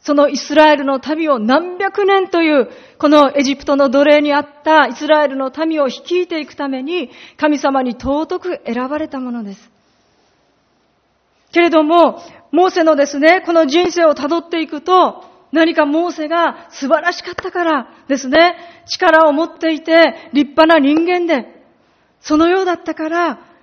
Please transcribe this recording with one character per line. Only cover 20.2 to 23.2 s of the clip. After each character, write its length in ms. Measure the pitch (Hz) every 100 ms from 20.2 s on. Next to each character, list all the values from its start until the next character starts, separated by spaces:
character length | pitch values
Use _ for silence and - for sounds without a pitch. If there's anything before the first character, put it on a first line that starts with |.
| -
立 180 | 262 285
派 160 | - 320
な 140 | 330
人 260 | 277 302 339
間 200 | 359 339
で、 360 | 285 214 - _ _ _ _ _ _
そ 160 | - 302
の 120 | 330
よ 140 | 370
う 20 |
だ 80 | 370
っ 100 | 339
た 140 | 349 311
か 120 | 311
ら 300 | 339